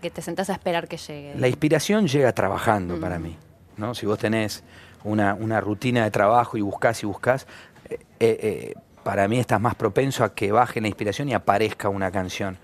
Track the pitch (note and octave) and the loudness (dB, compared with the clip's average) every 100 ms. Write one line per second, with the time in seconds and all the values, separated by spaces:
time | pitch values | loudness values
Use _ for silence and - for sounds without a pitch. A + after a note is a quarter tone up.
0 | F3 - E3+ E3+ F#3+ G3+ F#3 E3+ D#3+ E3 | -10 -10 -8 -6 -4 -4 -2 -4 -4 -12
1 | - D3 C#3+ C#3+ B2+ - D3+ D#3+ - G#3+ | -14 -16 -12 0 0 2 2 2 2 2
2 | F3+ C#3+ B2+ - F#2+ F#2 - F#2 F2 F2 | 4 4 4 2 0 0 2 2 0 -4
3 | F2+ F2 E2 E2 - - - - G#2+ A#2+ | -4 -4 -6 -12 -20 -20 -20 -10 -8 -4
4 | G#2 G#2+ G#2+ A2 G#2+ - - - - - | -2 0 0 0 -2 -6 -16 -20 -20 -12
5 | G#2 G#2+ G2+ G2+ A2 A2 G2 G2+ B2 B2 | -2 2 2 0 -2 -2 0 -2 0 2
6 | A2 G#2 G2+ A#2+ A#2 A2 G2+ - A#2+ A2+ | 2 4 4 4 2 -2 -4 0 0 0
7 | G#2 F#2+ A#2+ C3+ - - - - - - | -6 -4 0 0 -2 -20 -20 -20 -14 -14
8 | - - A2+ A2 G#2+ D2 A#1 - - - | -12 0 2 2 -2 -4 -8 -14 -18 -10
9 | - G2 G2+ A#2+ - A2 A#2 - A2 C3+ | -2 2 2 2 2 2 0 0 0 2
10 | C3+ B2+ A2 - G2+ A2 A#2+ A#2 A2 - | 0 2 0 0 0 2 2 0 -4 -2
11 | G#2 G2+ C#3+ G#2 - G2+ G#2+ - G#2 G2 | -4 -4 -2 -2 2 2 2 -2 -4 -2
12 | F#2+ F#2+ F#2 - G2 F#2+ | -2 -2 -4 -4 -6 -8